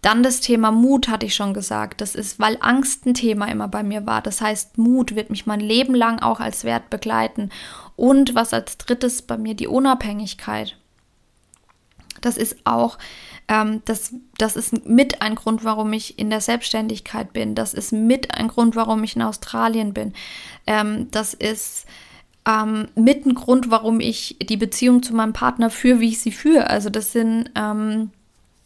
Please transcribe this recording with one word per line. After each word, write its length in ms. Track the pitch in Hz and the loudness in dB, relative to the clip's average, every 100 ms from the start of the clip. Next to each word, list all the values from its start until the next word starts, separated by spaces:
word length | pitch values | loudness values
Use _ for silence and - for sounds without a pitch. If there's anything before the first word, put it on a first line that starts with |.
Dann 200 | 208 226 | 4 4
das 180 | 254 247 | 4 2
Thema 300 | - 233 220 | 2 2 4
Mut, 380 | 220 247 269 254 | 4 6 4 2
hatte 160 | 220 | -2
ich 100 | 214 | -2
schon 200 | - 202 | -4 -2
gesagt. 480 | 202 190 220 208 - | -4 -4 -4 -4 -6
Das 120 | 208 | -8
ist, 240 | - 202 - | -8 -10 -2
weil 200 | 214 226 | 0 2
Angst 460 | - 254 269 - 247 | 2 2 2 -2 0
ein 80 | |
Thema 320 | 247 233 208 208 | 2 2 0 -2
immer 220 | 214 208 | -4 -4
bei 140 | 202 | -4
mir 220 | 208 208 | -4 -6
war. 160 | 208 220 | -2 -2
Das 220 | 214 190 | -2 -4
heißt, 340 | 214 214 - - | -2 -4 -4 2
Mut 380 | 233 254 247 | 4 4 2
wird 160 | 214 214 | -2 -4
mich 160 | 202 - | -6 -4
mein 140 | 208 | -4
Leben 340 | 214 233 262 | 0 2 2
lang 240 | 247 226 226 | 2 2 2
auch 220 | 233 226 | -2 -2
als 240 | 226 - | -4 -6
Wert 260 | 233 117 - | -4 -4 -4
begleiten. 580 | - - 113 110 - 196 - - - - - | -8 -2 -2 -2 -4 -8 -10 -18 -20 -20 2
Und 380 | 247 277 262 | 6 6 6
was 180 | 240 233 | 2 0
als 240 | 233 190 - | -2 -4 -14
drittes 460 | - 240 - - | -4 -2 0 -4
bei 160 | - 226 | -6 -6
mir 160 | 220 | -6
die 120 | 208 - | -6 -2
Unabhängigkeit. 1080 | 254 269 254 220 208 208 - - 107 202 - _ _ _ _ _ _ _ _ _ _ _ _ _ - | 2 2 2 -2 -6 -8 -10 -8 -6 -8 -14 _ _ _ _ _ _ _ _ _ _ _ _ _ -4
Das 160 | 240 240 | -4 -2
ist 220 | 220 - | -4 -4
auch, 340 | - 233 233 - - - - - - | -2 2 0 -2 -18 -18 -20 -20 -2
ähm, 320 | 214 214 214 - | 0 0 -4 -4
das, 260 | 220 - 240 _ - | -4 -6 -10 _ -4
das 200 | 220 226 | -2 -2
ist 300 | 226 226 - | -2 -4 4
mit 360 | 233 277 - | 4 4 0
ein 140 | 220 220 | -4 -4
Grund, 280 | - 220 | -2 -2
warum 260 | 226 220 214 | -2 -2 -2
ich 240 | 220 - - | -4 -8 -8
in 100 | 214 | -4
der 140 | 220 | -2
Selbstständigkeit 920 | 214 240 - 220 220 214 - 214 196 | -2 -2 -2 -4 -4 -6 -8 -10 -8
bin. 220 | 226 214 | -6 -4
Das 180 | 214 220 | -4 -4
ist 200 | - 196 | -6 -4
mit 420 | 214 226 262 262 | 0 4 2 0
ein 140 | - 226 | -4 -2
Grund, 280 | - 233 226 | 2 2 2
warum 260 | 220 220 | -2 -2
ich 120 | 220 233 | -2 -2
in 60 | |
Australien 720 | 226 208 - 226 226 226 214 | -4 -4 -8 -2 0 0 -2
bin. 180 | 202 214 - - - - - - | -4 -8 -10 -16 -18 -20 -12 -2
Ähm, 440 | 214 214 214 247 | -2 0 -4 -4
das 200 | 214 214 | -4 -4
ist, 540 | - 214 220 - - - - - - _ _ - | -4 -6 -4 -6 -8 -10 -20 -20 -20 _ _ 0
ähm, 420 | 220 214 214 214 | 0 0 -2 -4
mit 300 | - 226 285 | 4 6 6
ein 100 | 285 | 2
Grund, 360 | 247 - 254 247 | 0 4 2 4
warum 300 | 226 220 226 | 2 2 0
ich 360 | 226 220 - - | 0 -4 -10 -10
die 160 | - 214 | -6 -2
Beziehung 440 | 220 - 247 247 | -2 2 4 4
zu 120 | 247 | 4
meinem 180 | 226 220 | -2 -2
Partner 380 | 220 247 247 226 | 0 -2 2 0
führe, 300 | 226 247 247 | 2 4 6
wie 80 | 233 | 4
ich 120 | 220 | 0
sie 120 | 233 | -4
führe. 360 | 196 302 320 - | 0 4 4 4
Also 220 | 208 208 | 0 -2
das 220 | 214 214 | -4 -2
sind... 380 | 233 226 226 233 | 0 0 0 -2
Ähm, 560 | - 214 214 214 220 214 _ _ _ _ _ | -4 -4 -2 -2 -2 -4 _ _ _ _ _